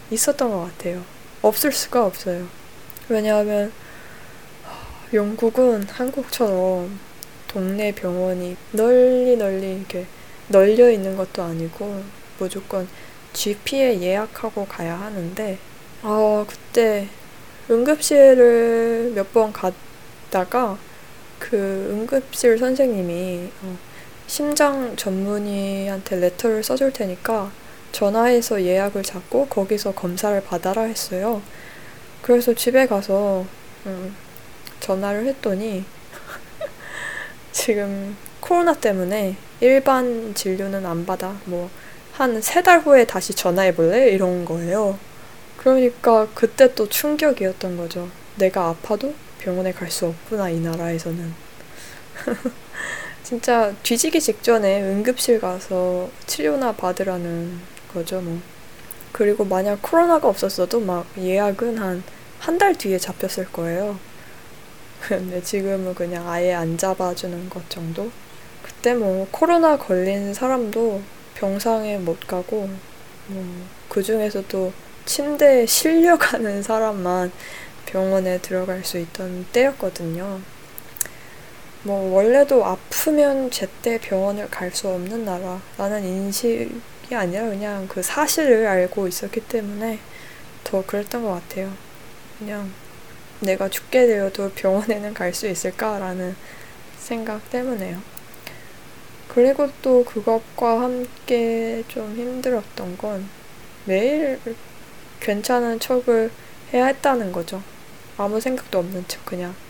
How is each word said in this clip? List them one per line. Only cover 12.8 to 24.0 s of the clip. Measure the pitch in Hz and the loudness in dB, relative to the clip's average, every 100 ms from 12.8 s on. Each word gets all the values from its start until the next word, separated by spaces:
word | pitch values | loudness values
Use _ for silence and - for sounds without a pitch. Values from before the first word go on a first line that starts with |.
| 185 - - - - | -6 -12 -18 -20 -12
지피에 | - 208 208 - 269 262 196 | -4 -4 -4 -2 2 4 4
예약하고 | 180 196 220 - 220 208 196 | 2 0 -2 -6 -6 -4 -6
가야 | - 165 170 | -6 -6 -6
하는데, | 208 202 170 190 214 190 - - - - | -6 -6 -6 -6 -6 -6 -12 -20 -20 -10
어, | 214 214 214 208 208 | -2 2 4 4 0
그때 | - - 240 226 208 196 - - - - - - | -10 0 2 4 2 -4 -12 -20 -20 -20 -14 0
응급실을 | 233 262 302 - 285 269 254 240 233 233 226 233 226 240 | 2 4 2 6 10 12 12 10 8 4 4 2 0 -2
몇 | 208 196 | -2 2
번 | 233 214 | 2 2
갔다가 | 208 185 185 - - - - - 190 180 247 226 190 - - - - - - | 0 -4 -4 -14 -18 -20 -20 -4 -2 0 0 0 -4 -12 -18 -20 -20 -20 -14
그 | - 214 196 190 196 | -4 -2 0 -2 -4
응급실 | 208 233 269 269 - 247 226 | -4 -2 -2 -2 2 4 4
선생님이, | 254 262 262 202 180 170 185 175 180 - | 2 4 2 2 -2 -2 -4 -6 -8 -12
어, | 190 180 - - | -12 -12 -14 -18